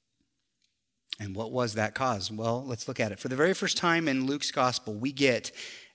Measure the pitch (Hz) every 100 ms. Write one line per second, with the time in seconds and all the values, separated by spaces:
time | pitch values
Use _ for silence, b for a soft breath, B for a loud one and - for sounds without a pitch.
0 | _ _ _ _ _ _ _ _ _ _
1 | _ - 101 95 110 127 120 107 107 -
2 | 131 104 92 110 113 120 135 117 - 120
3 | 110 107 127 131 170 185 185 - 175 165
4 | 156 131 131 143 - 147 127 120 - 104
5 | 131 135 135 117 - B B B B